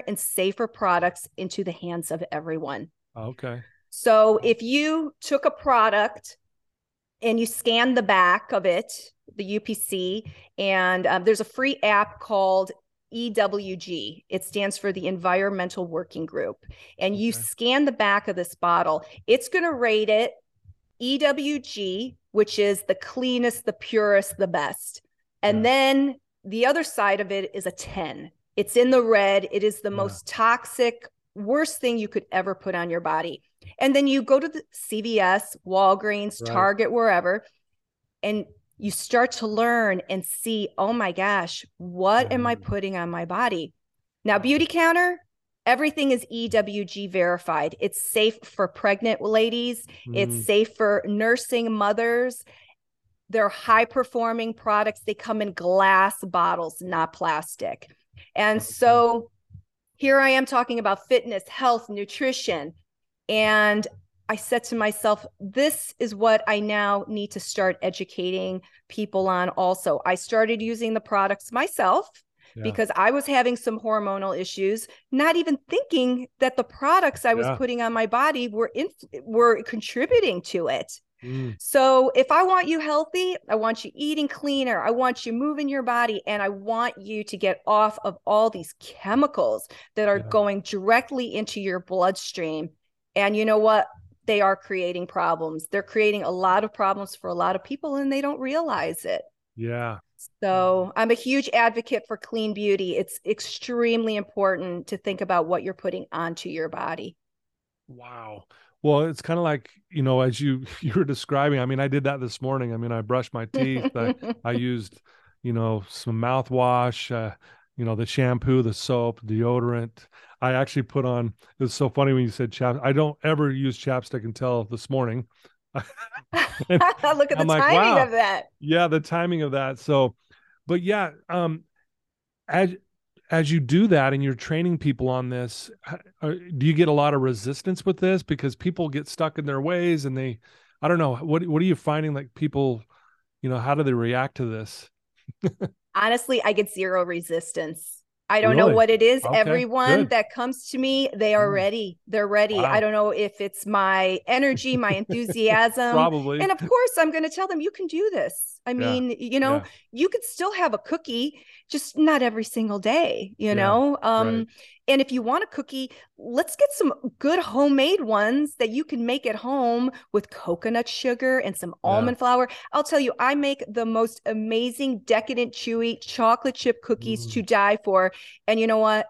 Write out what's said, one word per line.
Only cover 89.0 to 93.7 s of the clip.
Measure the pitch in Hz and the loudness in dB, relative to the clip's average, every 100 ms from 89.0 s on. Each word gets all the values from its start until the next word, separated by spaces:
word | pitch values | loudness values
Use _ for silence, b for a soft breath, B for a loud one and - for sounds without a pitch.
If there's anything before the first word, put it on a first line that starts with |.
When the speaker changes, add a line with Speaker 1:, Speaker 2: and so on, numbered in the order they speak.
| 190 247 285 202 120 110 - B B - | -2 0 2 2 0 0 -6 B B -2
Speaker 1:
that | 208 | 0
are | 202 | 0
Speaker 2:
Yeah. | 110 | 2
Speaker 1:
going | 214 202 196 | 2 2 -2
directly | - 202 196 233 254 269 240 | -6 -4 2 2 2 -6 -4
into | 208 214 208 | -6 -6 -6
your | 196 180 | -6 -6
bloodstream. | - 185 185 190 - - 160 156 165 - _ _ _ 202 | -4 0 0 0 -8 -8 -6 -6 -8 -12 _ _ _ -2
And | 202 214 | 0 0
you | |
know | 220 214 | 2 4
what? | 220 | 4